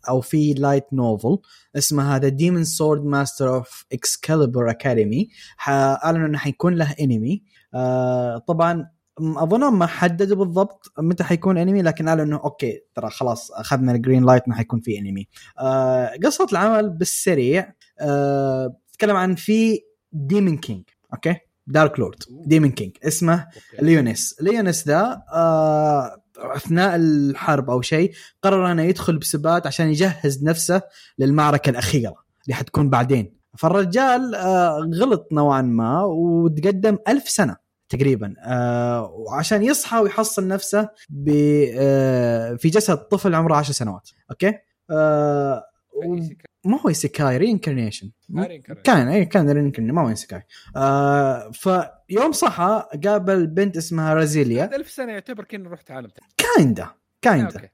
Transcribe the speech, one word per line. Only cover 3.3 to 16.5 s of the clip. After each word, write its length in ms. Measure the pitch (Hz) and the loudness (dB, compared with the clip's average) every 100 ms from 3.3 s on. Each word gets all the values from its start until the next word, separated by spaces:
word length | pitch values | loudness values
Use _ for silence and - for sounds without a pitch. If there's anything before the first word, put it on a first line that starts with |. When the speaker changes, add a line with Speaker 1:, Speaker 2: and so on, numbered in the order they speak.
| - 131 127 | -2 -2 -2
Speaker 1:
of 40 | 123 - - 131 | -4 -18 -12 -8
Excalibur 760 | - - - 160 135 123 117 | -6 -6 -2 2 2 2 -2
Academy. 540 | 113 139 117 104 120 220 - - - | -2 -2 0 0 0 -4 -8 -20 -10
ح-، 140 | - | -2
أعلنوا 560 | 139 135 135 156 165 160 | 2 2 0 0 0 0
إنه 120 | 151 | -2
حيكون 360 | 143 135 175 | -4 -2 0
له 200 | 175 151 151 | 0 -2 -2
أنمي. 420 | 147 113 113 202 _ _ _ | 0 0 0 -4 _ _ _
آه، 640 | 127 127 127 127 123 123 117 | -4 -2 0 0 0 -2 -6
طبعًا، 520 | - 165 165 175 147 _ _ - | -4 0 0 0 -6 _ _ -8
م-، 180 | 160 147 | -6 -2
أظنهم 400 | 160 220 285 214 | 0 2 4 2
ما 80 | 170 | 0
حددوا 500 | - 175 170 196 196 | 0 -2 0 0 0
بالضبط 560 | 190 170 196 - - - | 0 0 -2 -4 -20 -4
متى 260 | 160 175 | -2 -2
حيكون 340 | 190 170 185 180 | 0 0 2 0
أنمي، 240 | 180 196 | 2 2
لكن 260 | 170 156 160 | 0 0 0
قالوا 160 | 160 | 0
إنه 120 | 151 147 | 0 -2
أوكي، 360 | 147 - 123 104 _ | -6 -6 -8 -8 _
ترى 160 | - 113 | -10 -10
خلاص 420 | - 127 113 - | -4 -4 -4 -8
أخذنا 400 | - 110 135 127 | -14 -4 0 2
الجرين 320 | 120 123 131 | 0 2 4
لايت 180 | 127 127 127 | 6 4 4
إنه 80 | |
حيكون 260 | 110 113 117 | -4 -2 -4
في 180 | 117 104 | -4 -8
أنمي. 300 | 101 98 101 - - - | -6 -8 -10 -18 -20 -6
آه، 520 | 131 135 131 127 123 123 | -2 0 0 0 -2 -2
قصة 220 | 226 285 381 | -2 0 -2